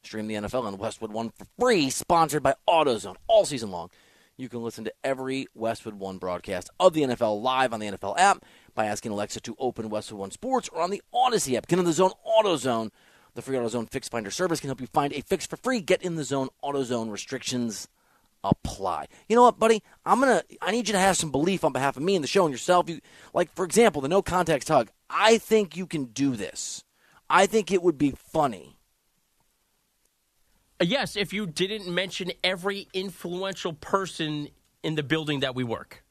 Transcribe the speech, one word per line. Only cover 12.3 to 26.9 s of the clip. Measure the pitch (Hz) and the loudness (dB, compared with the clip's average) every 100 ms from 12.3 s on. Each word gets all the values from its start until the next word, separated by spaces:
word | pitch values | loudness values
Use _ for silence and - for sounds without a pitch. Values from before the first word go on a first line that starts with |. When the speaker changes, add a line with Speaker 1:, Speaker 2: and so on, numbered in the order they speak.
| 220 214 160 123 117 110 _ _ _ _ | 4 4 0 0 -2 -4 _ _ _ _
Speaker 1:
The | - | -16
free | 120 135 | -4 -2
AutoZone | 120 117 110 | -2 -4 -6
Fix | 139 - | -8 -6
Finder | 117 101 | -6 -6
service | - 180 160 | -4 -2 -2
can | 143 | -4
help | 131 | -8
you | 127 | -2
find | - 143 | 0 0
a | 139 | -4
fix | - 185 - | -4 -4 -4
for | 165 | -6
free. | - 254 | -2 -2
Get | 151 180 | 2 0
in | 180 165 | 0 -4
the | 139 | -2
zone, | 139 131 _ | -2 -2 _
AutoZone. | 139 139 123 120 113 | -6 -4 -2 -2 -4
Restrictions | 104 - 127 - 127 117 101 - _ _ _ _ _ | -8 -10 -8 -6 -4 -4 -6 -12 _ _ _ _ _
apply. | 98 - - - 95 78 71 - _ | -2 -2 -2 -6 -4 -4 -8 -18 _
You | 233 | 6
know | |
what, | 247 208 | 6 6
buddy? | 226 226 _ _ - | 2 2 _ _ 0
I'm | 214 | 4
gonna, | 269 202 - - | 6 4 2 -6
I | 175 | -2
need | 226 208 | -2 0
you | |
to | 202 | 4
have | 190 185 | 4 2
some | 160 | 0
belief | 139 165 190 | 0 2 2
on | 156 | 0
behalf | 127 139 127 | 2 0 0
of | |
me | 160 196 | 0 0
and | |
the | 135 | 2
show | 196 | 2
and | 170 | 2
yourself. | 123 - 180 165 | 0 2 4 4
You, | 165 _ - - | -6 _ -20 -6
like, | - 175 - | -2 -2 -2
for | |
example, | 180 190 226 147 | 0 6 6 4
the | 135 | 2
no | 190 | 2
context | - 180 165 147 - | 2 0 2 0 4
hug. | 151 113 _ _ | 4 4 _ _
I | 160 208 226 | 2 6 6
think | - 220 196 151 | 4 2 2 -4
you | 180 | -6
can | 165 127 | -4 -6
do | 110 139 120 | 0 0 0
this. | 90 - - - - | -6 -8 -10 -12 -16